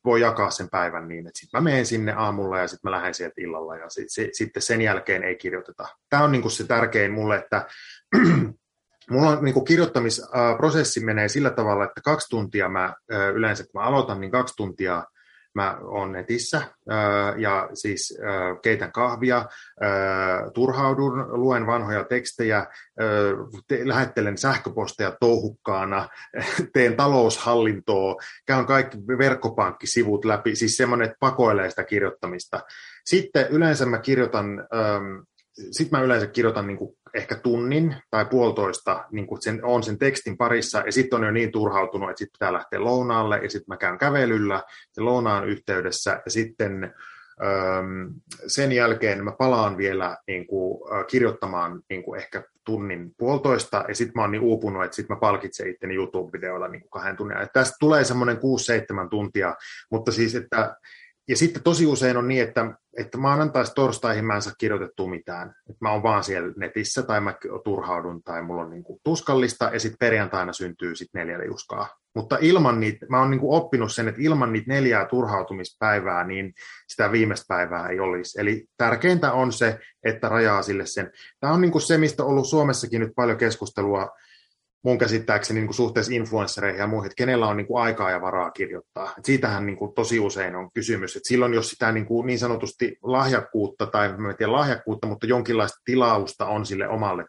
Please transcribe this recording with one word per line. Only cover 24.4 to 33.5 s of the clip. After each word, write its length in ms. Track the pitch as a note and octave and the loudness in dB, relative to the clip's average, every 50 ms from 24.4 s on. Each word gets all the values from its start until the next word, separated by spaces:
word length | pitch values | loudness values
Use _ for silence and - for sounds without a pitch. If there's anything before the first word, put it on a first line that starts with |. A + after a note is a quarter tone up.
| - C#3 C3 - - - F2+ A2 G2+ F2+ - - G#2+ F#2+ F#2 - | 0 0 0 0 -2 -6 -4 -4 -6 -4 -4 -4 -4 -4 0 2
touhukkaana, 880 | B2 A#2 A#2 G#2 G#2 G#2 G#2+ - - - G2 F#2+ F#2+ G2 G2 G2 F#2+ - - - - - - | 4 4 4 4 2 -2 -6 -6 -4 -4 -2 -2 -2 -2 -2 -2 -4 -6 -10 -18 -18 -12 -10
<laughs> 360 | A#2+ - - - - F3 - - | -8 -6 -4 -4 -4 -2 2 4
teen 220 | C3+ B2 A#2 A2+ | 4 4 4 4
taloushallintoa, 1200 | A2+ C#3+ C#3+ C#3 C3 A#2 A2 A2 - - A#2+ A#2+ A#2+ A2+ A2 G#2 F#2+ - - G#2 F#2+ F#2+ F#2+ F#2 - - - - - _ | 4 4 4 6 6 6 4 4 2 0 2 4 4 4 2 0 -2 -2 0 2 2 2 0 -2 -4 -8 -16 -18 -8 _
käyn 200 | - C3+ C3 B2 | 0 2 2 2
kaikki 320 | G#2+ C3+ C3+ C3 B2+ - | 4 4 2 2 0 -4
verkkopankkisivut 1300 | G#2 G2 G#2+ B2+ B2 C3+ C#3 D#3 - - A2+ - - G2+ F2+ F#2 - - - - A#2+ A#2 G#2 G#2 G2 - | -10 -6 -2 0 2 4 2 2 0 -2 -2 0 0 0 0 -2 -6 -6 -2 2 2 2 2 2 0 2
läpi, 300 | A2 G#2+ G#2 - A2+ G2 | 2 0 2 0 -2 0
siis 220 | - A#2 G#2 - | 0 0 0 2
semmonen, 280 | - C3 A#2+ B2 A#2 A2+ | 2 2 2 2 2 0
että 120 | A2 A2+ - | -2 -2 0
pakoilee 500 | - C3 B2+ - B2 A2+ G#2 G2+ F#2 F2+ | 0 2 4 4 4 4 4 4 0 -2
sitä 140 | - - F#2 | -4 -6 -4
kirjoittamista. 760 | - G#2+ G2+ F#2+ F#2 F2+ - - F2+ F2+ F2+ - - - - - - - - - - - - - | -2 0 0 0 0 -2 -4 -8 -8 -8 -8 -10 -8 -10 -10 -10 -12 -20 -20 -20 -20 -20 -16 -4
Sitten 420 | - E3 F#3+ - - - C#3+ C3 | 2 2 2 2 2 2 2 2
yleensä 380 | - | 2